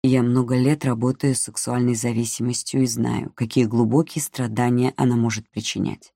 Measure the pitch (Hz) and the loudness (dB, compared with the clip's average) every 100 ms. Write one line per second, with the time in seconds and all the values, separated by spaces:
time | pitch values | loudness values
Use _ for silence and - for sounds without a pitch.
0 | 131 127 120 127 120 127 127 151 135 117 | 4 4 4 2 2 2 2 2 0 0
1 | 123 135 143 127 - - - 123 120 117 | -2 0 0 -2 -4 -6 -4 0 0 0
2 | 120 117 113 - 120 123 - 135 127 117 | -2 -2 -4 -4 -4 -4 -4 0 0 0
3 | 117 117 - - 113 131 113 117 113 135 | -2 -2 -6 -6 -2 2 2 2 4 2
4 | 156 - - - 120 110 123 123 127 - | 0 -4 -8 -6 -4 0 2 2 0 2
5 | 127 120 117 113 - - 113 - - 101 | 2 2 0 -2 -8 -8 -6 -4 -4 -6
6 | - | -18